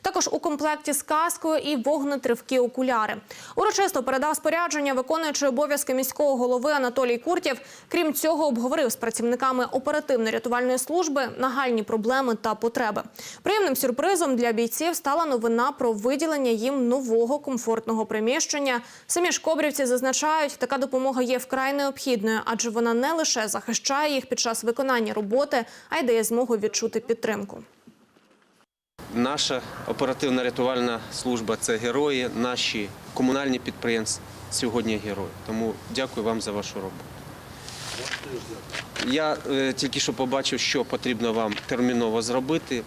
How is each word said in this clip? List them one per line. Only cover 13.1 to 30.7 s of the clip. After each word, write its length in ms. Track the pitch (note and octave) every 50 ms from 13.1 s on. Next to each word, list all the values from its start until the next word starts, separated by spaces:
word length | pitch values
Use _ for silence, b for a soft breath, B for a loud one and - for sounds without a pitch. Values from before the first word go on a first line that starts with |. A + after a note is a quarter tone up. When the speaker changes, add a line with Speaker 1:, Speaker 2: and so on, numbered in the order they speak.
| B B B B B B
Speaker 1:
Приємним 340 | B - G4+ A4 G4+ D#4 C4
сюрпризом 600 | B3+ - B3 A#3 C#4+ C#4+ F#4 G4 E4+ E4+ C#4+ C4
для 160 | A#3 A#3+ A#3+
бійців 440 | A3+ A3 A#3 A3+ - - D#4 E4+ E4
стала 300 | - - C#4 C#4+ E4 E4
новина 460 | D4+ C4 A#3 A3 A#3 A3+ A#3 A#3+ C4
про 220 | C4 - C4 A#3 A3+
виділення 580 | G#3 G3+ B3 C#4+ C#4+ E4 D#4+ D#4 C#4+ C4 B3
їм 360 | A#3 G#3+ A3 C4 C#4+ C#4 B3
нового 520 | A#3 B3 C#4+ C4+ A#3 A3 A3+ A#3 A#3 D4 D4
комфортного 680 | D4 D4 C4 A3+ - A3+ A3+ A3+ A3 A3+ A3+ A3 A3
приміщення. 760 | A3 - G#3+ G#3+ A3+ C4+ D#4+ D#4 - E4 D4 C#4+ C4+ B3 A#3 A#3+ B B B B
Самі 240 | - - F4 F4 F4
ж 100 | - -
кобрівці 440 | - D#4 D#4+ C#4+ D4+ D4 C4+ - C4+
зазначають, 680 | A#3+ B3 B3 B3 C4 C4 - D4 D4+ D#4 D#4+ D4+ C#4 C#4+
така 200 | - B3+ B3 C#4
допомога 440 | C4 C4+ C4 C4+ C4 C4 C4+ C4 B3+
є 160 | B3+ A#3 B3+
вкрай 360 | B3 B3 - C4 C4 C4 C4+ C#4
необхідною, 640 | C#4+ C#4 C#4 C4+ - - C#4 B3 G#3+ G3+ A3 A3 - -
адже 240 | - A3+ G#3+ - A#3+
вона 240 | G#3 A#3 A#3 A#3 A3+
не 200 | A#3 B3+ D4 E4
лише 340 | E4 D#4 D4 - B3 G#3+
захищає 680 | G#3 G#3+ A3 - - A3+ - - - C#4 C#4 D4+ D4+ C#4+
їх 120 | C4 B3+
під 140 | - B3 -
час 240 | - A#3 A3+ - -
виконання 500 | A3+ A#3 - C4+ C4+ B3+ A#3 A3+ G#3+ G#3+
роботи, 520 | G#3 G#3 G3 A3 C4 C#4+ D4 D4 A#3+ - B B B B B
а 80 | C#4+
й 60 | D#4+ C#4
дає 200 | A#3+ A#3 A3+ G#3+
змогу 340 | - A#3 A#3 B3+ A#3 A#3
відчути 420 | G#3+ G3+ G#3+ - - A3+ A3+ - A3+
підтримку. 580 | A3+ - A#3 A3+ - A3+ G#3 G3 G3+ G3 - - A3 - _ _ _ - _ _ _ _ _ _ _ _ _ _ _ _ _ _ _ _ _ _ _ _ _ - - - -
Speaker 2:
Наша 460 | A#2 A#2+ C3 D3 D3 - - C#3 B2 A#2 - - - -
оперативна 560 | - A#2+ - C#3+ B2+ C3 - - C3+ B2+ B2+ B2
рятувальна 560 | B2 A#2+ C3 B2 B2+